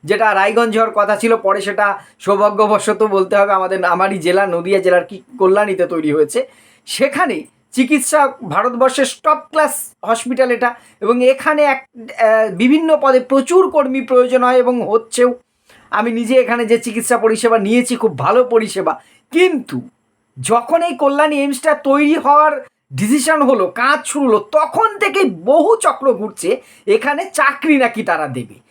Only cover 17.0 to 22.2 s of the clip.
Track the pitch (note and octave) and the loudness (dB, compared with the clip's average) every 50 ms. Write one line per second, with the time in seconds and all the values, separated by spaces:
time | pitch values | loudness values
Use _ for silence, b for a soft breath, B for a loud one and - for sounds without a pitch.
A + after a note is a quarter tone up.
17 | A#3 - B3 A3 G#3+ A3+ A3 A3 - A3+ A3+ A3+ G3 G3 A#3 B3 B3 B3 B3 A3+ | -2 0 0 2 2 0 0 0 0 2 2 2 2 2 2 2 2 0 -2 -2
18 | A3+ G#3+ D3 B2+ C3+ E3 G#3+ B3 B3 B3 A#3 A3 A3 - - F#3+ E3 D#3+ - - | -2 -2 -2 -2 -2 0 2 2 2 2 2 0 0 -2 -4 -4 -4 -4 -4 -6
19 | b b b b b b C4 E4 F#4 F#4 D#4+ B3+ - - C#3 B2 - - _ _ | b b b b b b 0 2 2 2 2 -2 -6 -8 -10 -10 -10 -12 _ _
20 | _ _ _ _ _ _ _ C3+ C3 - A3+ A#3+ A#3+ C4 D#4+ E4 E4+ F4 B3+ - | _ _ _ _ _ _ _ -8 -4 0 0 0 0 0 0 0 0 -2 -2 -2
21 | - C#4 C#4 C#4+ D4+ D4+ D4+ C#4 C#4 C#4+ C#4 B3+ - D#4 D4+ D4 - C4+ C#4 C#4+ | 0 0 2 2 0 0 0 -2 -2 -2 -4 -2 -2 -2 -2 0 0 0 2 2
22 | D4+ D4 D#4+ E4 | 2 2 0 0